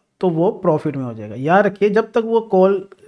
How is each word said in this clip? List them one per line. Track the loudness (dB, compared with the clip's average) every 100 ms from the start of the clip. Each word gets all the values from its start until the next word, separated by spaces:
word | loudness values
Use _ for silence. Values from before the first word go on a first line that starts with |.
| _ -4
तो | -2
वो | 0 0
प्रॉफिट | 0 0 0 -2 -6
में |
हो | -8
जाएगा। | -10 -12 -6
याद | 2 4 2
रखिए | 0 0
जब | 0 0
तक | -2
वो | 0 -2
कॉल, | 0 2 4 2
अ, | -6 -16